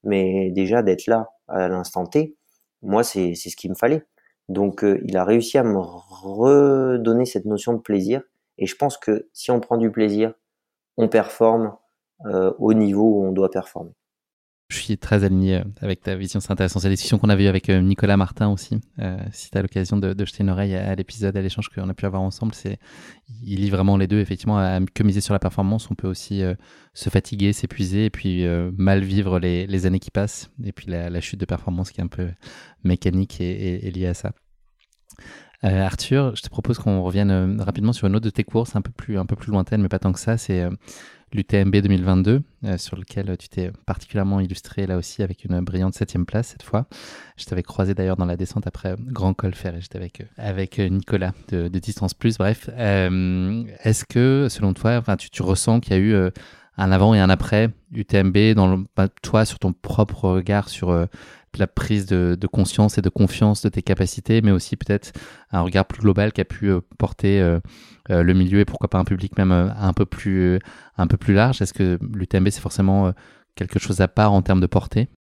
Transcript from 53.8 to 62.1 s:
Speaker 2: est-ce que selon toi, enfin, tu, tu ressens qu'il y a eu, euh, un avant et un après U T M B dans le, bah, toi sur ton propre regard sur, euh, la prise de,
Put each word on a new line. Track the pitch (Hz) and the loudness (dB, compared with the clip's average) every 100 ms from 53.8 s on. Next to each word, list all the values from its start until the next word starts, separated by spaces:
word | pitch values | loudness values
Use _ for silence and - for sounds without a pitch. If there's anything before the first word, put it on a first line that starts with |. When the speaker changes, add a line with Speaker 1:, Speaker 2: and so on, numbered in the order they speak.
Speaker 2:
est-ce | 113 107 - | 0 0 0
que | 123 127 135 139 | 2 4 4 0
selon | - 101 | 0 -2
toi, | 92 110 120 | 0 0 0
enfin, | 117 95 | 0 -2
tu, | - | -4
tu | - | -6
ressens | 90 95 - 117 | -2 0 2 0
qu'il | - | 2
y | 95 | 2
a | |
eu, | 101 | 4
euh, | 104 92 - - - _ - | 4 2 -2 -20 -20 _ -2
un | 95 | 2
avant | 95 101 | 6 6
et | 110 | 6
un | 95 | 6
après | 92 - 104 113 - _ | 4 2 2 2 -2 _
U | 113 101 | -10 0
T | 101 | 2
M | 95 | 4
B | 98 110 107 | 6 6 6
dans | 92 92 | 4 4
le, | 98 - | -2 0
bah, | 95 _ | 0 _
toi | - 110 110 | 0 2 2
sur | - | 0
ton | 95 | -4
propre | - - - 104 - 95 | -4 -4 0 0 0 0
regard | 92 90 101 - | 0 0 -2 -2
sur, | - 90 | -6 0
euh, | 85 87 - - - _ - | 0 0 -6 -20 -20 _ -4
la | 98 | -2
prise | - - 107 | -2 0 -2
de, | 95 | 0